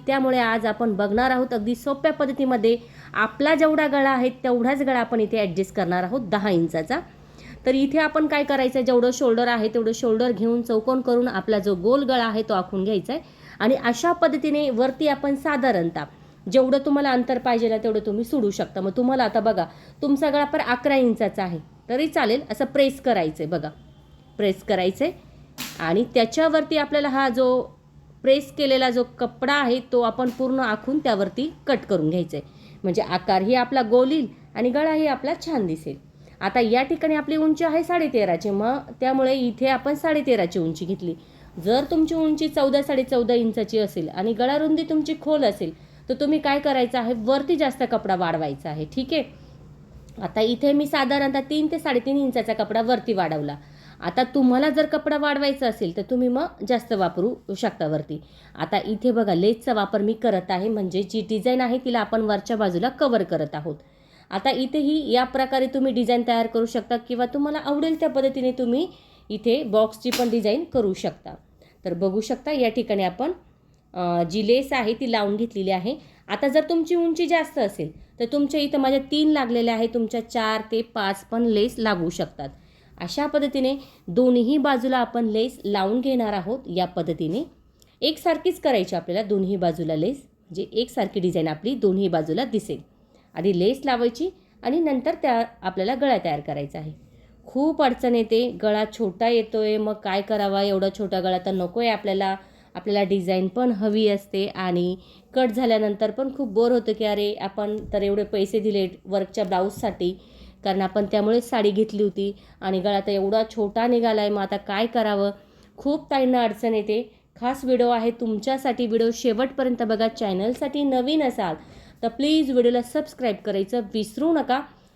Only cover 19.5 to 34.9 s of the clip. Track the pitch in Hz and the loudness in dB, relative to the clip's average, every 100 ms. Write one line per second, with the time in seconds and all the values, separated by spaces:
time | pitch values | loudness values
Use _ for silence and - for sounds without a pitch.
19.5 | 190 165 - - - 285 269 294 285 285 | 0 -2 -8 -20 -4 0 2 2 2 0
20.5 | 311 - 240 294 269 247 214 208 208 185 | -2 -2 0 2 4 4 2 -2 -2 -4
21.5 | 165 - - - 254 311 320 233 247 - | -6 -10 -18 -4 -2 0 0 2 0 -2
22.5 | 214 - 277 269 269 254 208 160 156 156 | -4 0 2 2 2 0 0 0 -4 -4
23.5 | 170 151 - - - - - - - 208 | -4 -6 -12 -20 -20 -20 -20 -14 -2 -2
24.5 | 190 - 190 185 190 302 - - - - | 0 -2 0 0 0 -2 -4 -16 -20 -20
25.5 | - - - 165 185 240 247 226 302 320 | -14 -14 -6 0 0 2 2 2 2 2
26.5 | 311 302 311 285 294 285 269 269 240 254 | 2 0 -2 0 0 0 0 0 2 2
27.5 | 254 - - _ - - - 262 277 277 | 2 -2 -12 _ -20 -20 0 4 4 2
28.5 | - 277 262 254 240 247 - 240 - 254 | -2 2 4 4 2 -2 -4 -6 -2 0
29.5 | 285 254 254 247 247 233 226 247 240 262 | 2 2 0 0 2 2 0 -2 -2 -2
30.5 | 262 240 214 254 294 277 202 190 - 302 | 0 0 -2 -2 0 2 0 0 -2 -6
31.5 | - - 254 - 190 156 175 165 147 - | -4 -2 -2 0 0 2 0 -2 -6 -10
32.5 | - - - 190 180 - 180 196 190 196 | -18 -20 -6 -2 -2 0 -2 0 2 2
33.5 | 254 247 269 226 247 262 311 240 - - | 2 2 0 4 4 4 2 -2 -8 -12
34.5 | - 247 262 311 | -2 0 2 2